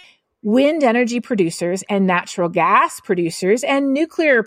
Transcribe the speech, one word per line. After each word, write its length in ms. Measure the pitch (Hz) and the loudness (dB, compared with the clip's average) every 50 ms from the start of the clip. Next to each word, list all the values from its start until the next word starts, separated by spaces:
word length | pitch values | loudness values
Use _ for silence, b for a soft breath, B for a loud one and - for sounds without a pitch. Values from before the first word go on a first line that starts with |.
| b b b b b b _ _ | b b b b b b _ _
wind 420 | - 208 214 254 277 285 320 330 285 | -4 0 2 2 2 2 2 2 0
energy 360 | 233 220 240 247 226 240 247 | 2 2 2 0 0 -2 -6
producers 640 | - - 254 196 180 165 170 - 175 175 180 190 - - | -6 -4 -2 -2 -2 -2 -2 -4 -4 -4 -4 -4 -4 -4
and 200 | 208 196 196 185 | -2 0 0 0
natural 420 | 180 175 175 - - - 175 170 | 0 -2 -2 -6 -4 -4 -4 -2
gas 500 | 170 170 160 180 202 247 311 330 - - | 0 0 2 4 4 4 2 2 -2 -6
producers 640 | - - 190 175 175 165 170 - 190 185 214 254 - | -6 -4 -2 -2 -2 -4 -4 -4 0 0 0 0 0
and 300 | - 277 277 285 277 269 | 0 0 0 0 0 0
nuclear 500 | 285 330 330 - - 320 302 262 226 220 | -2 -2 -4 -2 -2 2 2 2 2 0